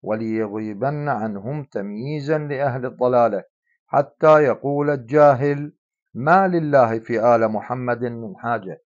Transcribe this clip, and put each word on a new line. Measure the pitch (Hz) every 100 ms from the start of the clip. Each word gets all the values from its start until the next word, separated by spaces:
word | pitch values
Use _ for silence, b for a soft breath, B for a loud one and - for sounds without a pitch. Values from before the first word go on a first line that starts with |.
وليغيبن | 92 110 113 110 107 107 110 104 131 147 147
عنهم | 120 110 98 107 147
تمييزا | 135 110 101 104 131 151 139 156
لأهل | 147 135 139 127 123
الضلالة، | 113 123 123 117 98 - _ _ _ _
حتى | 135 143 _ 156 151
يقول | 139 110 135 143 147
الجاهل: | 143 113 147 147 127 143 143 147 - _ _ _
ما | 110 143 180 190
لله | 170 151 139 117 113
في | 113 113 120
آل | 117 110
محمد | 107 - 127 123 117
من | 120 117 113 92
حاجة. | 117 117 95 80 _